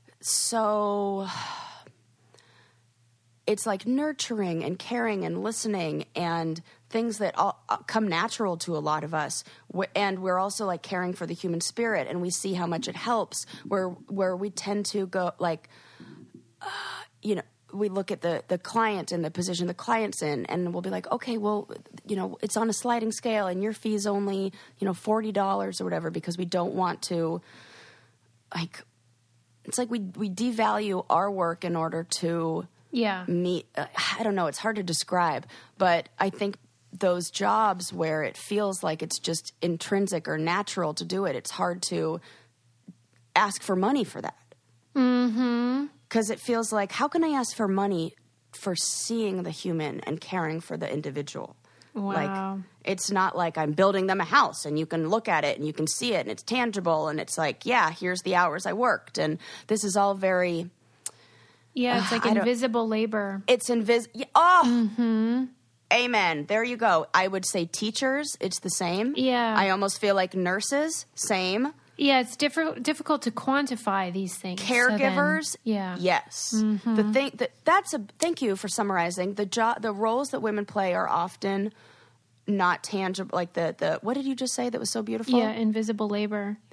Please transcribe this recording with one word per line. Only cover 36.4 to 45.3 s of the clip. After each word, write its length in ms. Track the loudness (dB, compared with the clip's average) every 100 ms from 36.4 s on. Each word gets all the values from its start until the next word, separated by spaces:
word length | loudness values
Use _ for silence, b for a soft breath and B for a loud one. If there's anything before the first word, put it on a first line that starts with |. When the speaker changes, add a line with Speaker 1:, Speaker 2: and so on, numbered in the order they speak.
| -4 -4 _ _ _
Speaker 1:
those 380 | 0 2 2 -2
jobs 640 | 0 2 4 4 0 -4
where 320 | -2 0 0
it 120 | -2 -6
feels 460 | -4 0 0 -2
like 180 | -4 -4
it's 200 | -4 -4
just 320 | -4 -4 -6 -4
intrinsic 640 | -2 -2 0 0 2 -2 -2
or 120 | -2
natural 540 | 0 0 -2 -2 -2
to 100 | -2
do 200 | -4 -2
it, 120 | -2 -2
it's 160 | -6
hard 300 | -2 -2 -2
to 380 | -4 -2 -2 -4 B B B B _ _ -20 -20 _ _ _ 2
ask 260 | 4 0
for 140 | 0 2
money 260 | 2 2
for 180 | -2 -6
that. 140 | -10 -10 _ -20 _ _ _ 2
Speaker 2:
Mm-hmm. 920 | 4 4 2